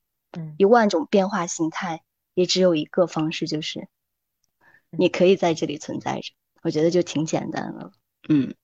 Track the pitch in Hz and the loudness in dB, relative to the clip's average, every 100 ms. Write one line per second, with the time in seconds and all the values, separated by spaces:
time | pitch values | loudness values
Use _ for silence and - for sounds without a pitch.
0 | _ _ _ 180 160 151 196 240 208 165 | _ _ _ -14 -8 2 6 6 4 0
1 | 143 202 185 208 170 - 320 - 185 160 | 0 0 2 -2 -6 -4 -4 -4 -8 -10
2 | _ _ _ - 180 185 185 160 151 - | _ _ _ -2 0 2 2 2 -2 0
3 | 170 - 156 - 156 151 160 - 202 _ | 0 0 -4 -4 -6 -6 -8 -10 -14 _
4 | _ _ _ _ _ _ _ _ _ 160 | _ _ _ _ _ _ _ _ _ 0
5 | 175 - 180 190 175 160 156 147 - - | 0 4 4 4 2 -2 -4 -6 -10 -10
6 | 131 135 - _ _ _ 165 156 165 175 | -6 -8 -10 _ _ _ -4 0 2 2
7 | 175 147 160 160 - - - - - _ | 0 -2 -2 -4 -4 -8 -8 -10 -16 _
8 | _ _ - 151 127 - | _ _ 0 2 0 -6